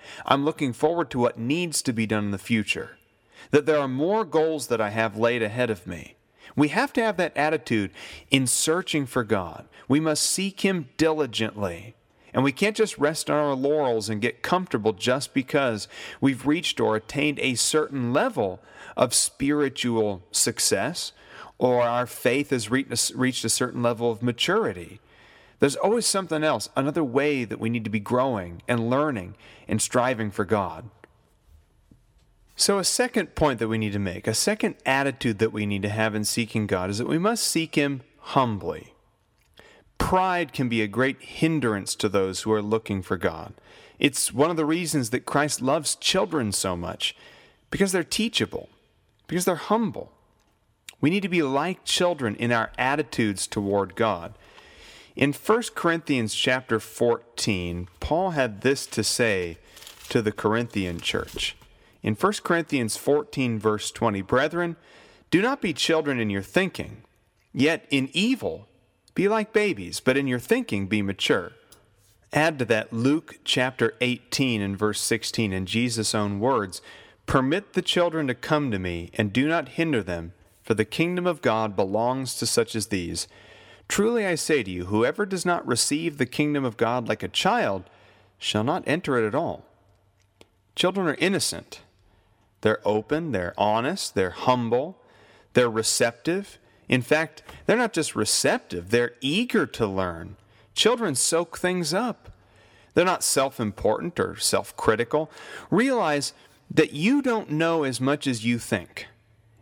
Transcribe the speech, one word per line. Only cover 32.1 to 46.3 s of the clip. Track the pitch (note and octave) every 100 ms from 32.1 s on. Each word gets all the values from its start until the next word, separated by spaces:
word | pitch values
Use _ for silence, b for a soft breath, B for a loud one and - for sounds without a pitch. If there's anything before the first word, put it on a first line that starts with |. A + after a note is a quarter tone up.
| _ _ _ _ -
So | - G3
a |
second | E3+ - B3 A3 - -
point | D3+ A#2
that | A2
we | A2
need | G#2+
to | G2+
make, | G2 F2+ A2+
a |
second | G#2+ G3+ G#3+ G#3 - C3
attitude | C3+ C#3 A#2 B2 G2+
that | A2
we | G#2+ G#2
need | G2+
to | G#2
have | G#2+ A2
in | G#2+ G#2
seeking | A#2+ A2 A2+ G2+
God | F#2+ F#2
is | G2+
that | C3+
we | D#3
must | G3+ A#3 -
seek | E3+ D#3+ D3+
him | C#3+ C3+ - _
humbly. | - C#3 B2 G2+ E2+ D#2+ - _ _ _ _ _ _ B B B _ -
Pride | - F#3 F#3 F3 D3+
can | - B2
be | A2+
a | G#2+
great | G#2 C3 -
hindrance | - - D#3+ D#3 B2 G2+ F#2+ -
to | G#2
those | G2 F#2+ F#2
who | A2
are | G#2+
looking | G#2 A2 - G2
for | - F#2
God. | F2 D#2+ E2+ - B B B -
It's | C#3+ - -
one | A#2+ D#3+
of | E3
the | D3+
reasons | E3+ D#3+ D3 A2+
that | B2+ -
Christ | C#3+ D3 -
loves | B2+ D#3+ C#3 -
children | - F#3+ G3+